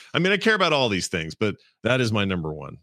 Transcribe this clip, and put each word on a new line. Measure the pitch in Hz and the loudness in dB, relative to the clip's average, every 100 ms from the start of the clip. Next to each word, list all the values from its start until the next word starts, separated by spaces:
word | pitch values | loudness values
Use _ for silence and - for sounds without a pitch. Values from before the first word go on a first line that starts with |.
| - | -4
I | - | 0
mean, | 180 | 2
I | 202 | 2
care | 226 214 | 2 2
about | 175 | 2
all | 147 123 | 2 2
these | 95 - | 0 -2
things, | 87 80 - | -4 -4 -2
but | 107 - _ _ | -2 -4 _ _
that | 110 127 | 0 2
is | 120 | 2
my | 110 | 0
number | 98 92 78 | 0 -2 -4
one, | 78 71 - | -8 -12 -16